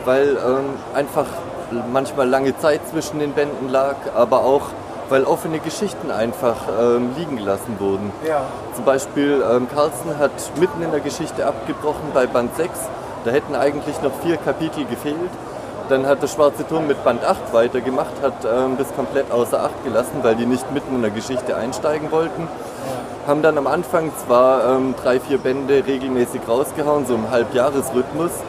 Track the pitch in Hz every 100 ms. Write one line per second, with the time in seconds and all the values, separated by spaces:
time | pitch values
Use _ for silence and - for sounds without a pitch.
0 | - 131 143 131 107 127 139 135 - 131
1 | 143 160 139 - - - - 117 113 127
2 | 123 - 127 135 139 127 160 151 - 160
3 | 147 151 147 143 143 143 131 131 139 139
4 | - 107 120 127 113 143 - - - -
5 | - 135 139 160 165 160 156 - 208 -
6 | - 101 117 113 127 113 - 101 120 120
7 | 123 131 170 131 101 98 - 104 98 98
8 | 104 98 156 151 131 120 - - 117 135
9 | 135 - 143 143 107 120 123 143 147 -
10 | 170 147 143 - - 139 185 175 170 151
11 | 143 135 156 - 180 113 - 147 147 143
12 | 156 131 127 123 120 - 170 - - -
13 | - - 117 131 143 135 135 147 143 135
14 | 143 - 170 165 - 135 160 156 131 117
15 | 147 151 180 - - - - - - 131
16 | 135 139 139 - 147 143 156 160 156 135
17 | 135 120 151 190 - 113 120 127 120 131
18 | 156 - 139 - 120 120 131 131 131 -
19 | 123 139 - 120 117 139 - - 175 214
20 | 151 147 120 113 120 127 - 139 - 131
21 | 110 104 107 131 127 98 113 135 156 156
22 | 151 156 165 - 165 - - - - -
23 | - - - 147 156 151 135 151 175 180
24 | 160 131 - 123 127 131 117 131 131 123
25 | 135 127 127 139 131 139 135 139 131 135
26 | 131 127 123 127 - 117 147 - 147 147
27 | 127 120 110 123 113 127 123 135 127 123
28 | 127 147 170 165